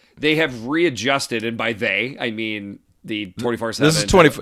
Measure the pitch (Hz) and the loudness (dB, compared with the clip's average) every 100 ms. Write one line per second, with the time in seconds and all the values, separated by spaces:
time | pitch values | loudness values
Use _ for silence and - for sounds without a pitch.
0 | _ - 151 156 151 123 117 160 170 113 | _ -2 0 2 0 -2 -2 0 0 0
1 | 117 139 - 117 113 117 117 101 110 98 | 0 0 -2 -4 -4 -4 -4 -2 0 0
2 | 120 143 123 110 110 107 101 98 _ _ | -2 -4 -6 -4 -6 -6 -10 -14 _ _
3 | - 107 98 - 123 117 113 107 147 160 | -8 -6 -6 -6 -4 -2 -4 0 2 2
4 | - 190 151 - | 4 6 6 4